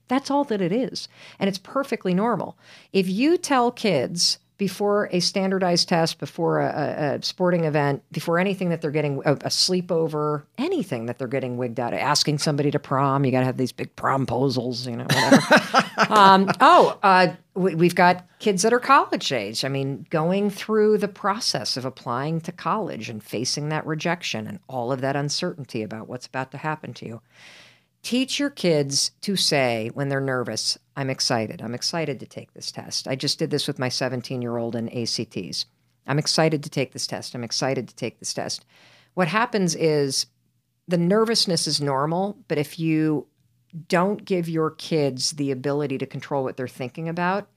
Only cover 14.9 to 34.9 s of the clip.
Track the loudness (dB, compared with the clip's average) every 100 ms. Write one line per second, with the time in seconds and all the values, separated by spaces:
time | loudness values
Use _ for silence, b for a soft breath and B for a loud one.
14.9 | -6 -2 0 6 6 8 4 6 2 2
15.9 | 2 4 8 10 8 6 6 8 8 8
16.9 | 4 4 6 4 0 _ -2 0 4 4
17.9 | 6 4 4 -2 -6 0 2 2 2 6
18.9 | 6 4 -2 -2 -2 -2 -4 -4 -2 -2
19.9 | -6 -4 0 2 2 0 -2 -2 2 4
20.9 | 4 0 -4 -2 -2 -2 -2 -2 -4 -6
21.9 | -8 -6 -4 -2 -4 -6 -6 -2 -2 -4
22.9 | -8 -10 -10 -8 -6 -4 -4 -4 -4 -4
23.9 | -4 -2 -4 -4 -6 -8 -12 -10 -6 -4
24.9 | -2 -2 -2 -2 -4 -6 -8 -8 -8 -6
25.9 | -8 -12 -12 -10 -8 -8 -8 -8 -8 -10
26.9 | -14 -14 -14 _ b b b b b b
27.9 | _ -4 -2 0 -2 -4 0 2 2 2
28.9 | 0 -2 -4 -4 0 2 2 2 0 -4
29.9 | -4 -2 -2 0 -2 -4 -4 -4 -6 _
30.9 | -6 -4 -2 0 0 -2 -6 -10 -6 -4
31.9 | -4 -4 -6 -10 -16 -16 -14 -12 -12 -8
32.9 | -8 -4 -4 -2 -2 -2 -2 -2 -4 -4
33.9 | -2 -2 -4 -6 -6 -4 -4 -4 -4 -4